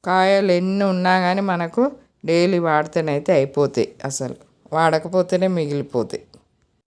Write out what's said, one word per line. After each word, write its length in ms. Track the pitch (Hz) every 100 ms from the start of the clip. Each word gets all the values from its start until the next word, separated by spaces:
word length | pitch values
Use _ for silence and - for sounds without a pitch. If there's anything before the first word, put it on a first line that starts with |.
కాయలు 480 | - 185 190 196 196
ఎన్ని 320 | 175 185 196
ఉన్నా 340 | 196 185 185 185
కానీ 200 | 180 190
మనకు 500 | 196 175 170 196 269 277 _ _
డైలీ 340 | 156 170 175 180
వాడితేనైతే 760 | 170 151 156 170 156 143 151
అయిపోతాయి, 560 | 170 135 143 139 127 - -
అసలు 300 | 139 139 127 - _ _ _
వాడకపోతేనే 760 | 156 165 160 165 185 180 185 185
మిగిలిపోతాయి. 760 | 180 147 143 - 127 110 - - _ _ _ _ _